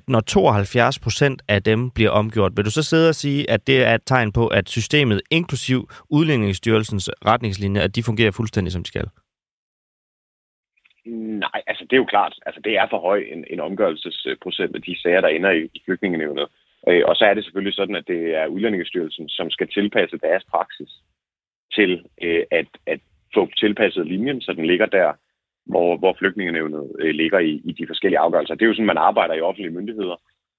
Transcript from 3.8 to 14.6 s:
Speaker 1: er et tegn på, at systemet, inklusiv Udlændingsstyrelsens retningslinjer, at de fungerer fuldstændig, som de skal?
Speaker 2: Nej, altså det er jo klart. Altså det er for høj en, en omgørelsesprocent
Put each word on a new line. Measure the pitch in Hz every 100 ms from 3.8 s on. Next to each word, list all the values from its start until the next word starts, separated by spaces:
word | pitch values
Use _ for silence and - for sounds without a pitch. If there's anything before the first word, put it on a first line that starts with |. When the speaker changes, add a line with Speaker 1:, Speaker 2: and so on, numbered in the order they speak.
Speaker 1:
er | 113
et | 113 -
tegn | 131 107
på, | 117 117
at | 101 92
systemet, | 120 - 151 127 98 -
inklusiv | 165 156 131 - 127 - - -
Udlændingsstyrelsens | 147 160 127 101 92 113 110 107 101 - - 104
retningslinjer, | 120 113 95 98 101
at | 92 117
de |
fungerer | 117 107 107
fuldstændig, | 104 110 104 85
som | 87
de | -
skal? | - - _ _ _ _ _ _ _ _ _ _ _ _ _ _ _ _ _ _ _ 117 113 110 104 -
Speaker 2:
Nej, | - -
altså | 90
det | 87
er | 131
jo |
klart. | 107 101 82 - 76
Altså | 78
det | 107 98
er | 110
for | 98
høj | 87 101 55
en, | 80 -
en | 87
omgørelsesprocent | 80 98 92 78 87 - 67 65 90 -